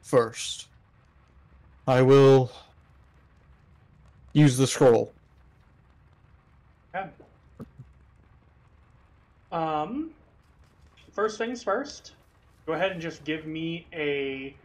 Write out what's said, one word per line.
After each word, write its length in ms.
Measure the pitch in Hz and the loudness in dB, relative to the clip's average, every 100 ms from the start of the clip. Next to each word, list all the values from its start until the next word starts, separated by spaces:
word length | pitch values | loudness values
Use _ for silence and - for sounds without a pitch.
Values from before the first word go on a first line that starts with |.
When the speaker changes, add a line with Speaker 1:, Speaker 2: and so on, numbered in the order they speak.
Speaker 1:
first. 640 | - 139 113 110 - - - _ _ _ _ _ _ _ _ - - _ - | 0 0 0 -6 -14 -14 -18 _ _ _ _ _ _ _ _ -20 -20 _ -2
I 160 | 127 | 2
will 500 | 131 139 135 135 127 - - _ _ _ _ _ _ _ _ - _ _ _ _ _ _ - | 6 8 8 6 4 -6 -20 _ _ _ _ _ _ _ _ -20 _ _ _ _ _ _ -6
use 240 | - 151 127 | 4 4 4
the 100 | 135 | -2
scroll. 460 | - 135 113 - - _ _ _ _ _ _ _ _ _ _ _ _ _ _ _ _ _ | 4 4 4 2 -10 _ _ _ _ _ _ _ _ _ _ _ _ _ _ _ _ _
Speaker 2:
Okay. 140 | 175 185 - - _ _ _ - _ - _ _ _ _ _ _ _ _ _ _ _ _ _ _ _ _ | -14 -14 -16 -20 _ _ _ -20 _ -20 _ _ _ _ _ _ _ _ _ _ _ _ _ _ _ _
Um, 600 | 170 160 156 156 254 320 - _ _ _ _ _ _ _ _ - | -8 -6 -6 -6 -8 -12 -14 _ _ _ _ _ _ _ _ -20
first 280 | - 214 214 | -6 -6 -6
things 240 | 226 247 | -10 -8
first, 500 | - 202 285 - - _ _ _ _ _ - | -6 -6 -6 -16 -20 _ _ _ _ _ -10
go 80 | |
ahead 180 | 160 185 | -4 -4
and 80 | 180 | -6
just 240 | 165 156 | -12 -12
give 200 | 147 156 | -10 -10
me 420 | 156 160 165 170 165 | -10 -10 -10 -10 -14
a 640 | 170 147 143 139 135 135 135 | -10 -6 -6 -6 -10 -14 -18